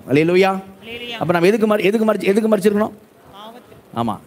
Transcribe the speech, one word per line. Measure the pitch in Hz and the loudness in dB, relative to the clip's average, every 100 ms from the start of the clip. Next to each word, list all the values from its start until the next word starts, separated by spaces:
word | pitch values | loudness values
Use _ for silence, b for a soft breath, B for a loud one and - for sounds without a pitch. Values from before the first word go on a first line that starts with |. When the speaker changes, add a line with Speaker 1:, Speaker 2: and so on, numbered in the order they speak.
| - | -2
Speaker 1:
அல்லேலூயா. | 139 160 180 190 190 190 - | 0 2 2 2 0 -8 -18
Speaker 2:
அல்லேலூயா. | 220 240 240 233 | -16 -14 -12 -6
Speaker 1:
அப்ப | 160 | -2
நம்ம | 175 175 | 2 2
எதுக்கு | 220 214 208 | 2 2 0
மரி-, | |
எதுக்கு | 180 220 214 | 0 0 0
மரிச்சு-, | 202 | 0
எதுக்கு | 190 202 220 208 | 0 0 2 2
மரிச்சிருக்கணும்? | 190 208 220 - - _ - | 2 0 -2 -6 -20 _ -20
Speaker 2:
பாவத்துக்கு. | 190 214 240 - - - 117 | -20 -20 -20 -20 -20 -14 -8
Speaker 1:
ஆமா, | 117 98 | -6 -8